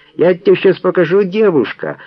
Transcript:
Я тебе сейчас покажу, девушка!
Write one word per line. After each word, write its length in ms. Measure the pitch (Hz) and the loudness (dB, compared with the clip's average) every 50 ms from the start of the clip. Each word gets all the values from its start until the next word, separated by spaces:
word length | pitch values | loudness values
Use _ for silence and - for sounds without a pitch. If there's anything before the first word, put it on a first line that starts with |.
| _ _ _ | _ _ _
Я 180 | - 156 175 185 | -2 0 0 0
тебе 220 | 180 - 202 185 | 0 2 2 2
сейчас 220 | 175 - 190 180 - | 2 2 0 0 0
покажу, 420 | - 185 - 185 170 151 180 202 208 | -2 -4 -2 0 0 0 0 0 0
девушка! 720 | 180 180 214 226 202 170 143 110 - - - - - 147 - - | -2 -2 0 0 2 2 0 -2 -2 -6 -10 -10 -12 -12 -12 -18